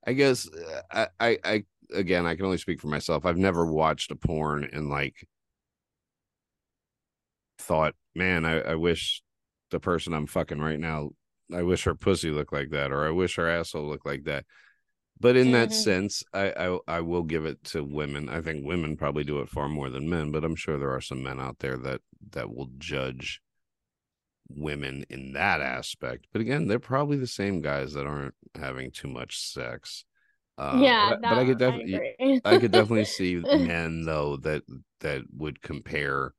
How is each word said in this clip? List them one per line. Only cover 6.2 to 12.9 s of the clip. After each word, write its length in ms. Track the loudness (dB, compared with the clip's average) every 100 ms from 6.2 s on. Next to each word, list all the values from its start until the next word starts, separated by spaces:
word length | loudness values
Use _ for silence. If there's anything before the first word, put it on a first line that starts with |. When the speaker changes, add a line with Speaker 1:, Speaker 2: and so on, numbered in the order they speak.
| _ _ _ _ _ _ _ _ _ _ _ _ _ _
Speaker 1:
thought, 360 | -2 2 2 0 _
"Man, 320 | -2 2 2 2
I, 160 | 0
I 140 | 0 0
wish 460 | 2 2 -2 -6 _ _ _ _ _
the 80 | -4
person 340 | 0 -2 0
I'm 140 | -4 -2
fucking 320 | -2 -2 -2
right 200 | -2 -2
now, 300 | -4 -4 -6 -12 _ _ _
I 100 | -2
wish 200 | 0 2
her 120 | 0 0
pussy 340 | 2 2 2
looked 240 | -2 -2
like 160 | -4 -2
that, 220 | -2 0